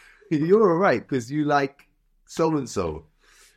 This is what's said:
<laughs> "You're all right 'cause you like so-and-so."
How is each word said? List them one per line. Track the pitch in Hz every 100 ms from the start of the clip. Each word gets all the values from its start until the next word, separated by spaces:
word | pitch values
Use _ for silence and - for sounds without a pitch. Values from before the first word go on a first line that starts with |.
<laughs> | - _ -
"You're | 151 160 208 208
all | 165
right | 196 120 -
'cause | 135 117
you | 147
like | 147 143 139 - _ _ _ _ -
so-and-so." | - 165 151 120 104 85 76 - _ _ _ -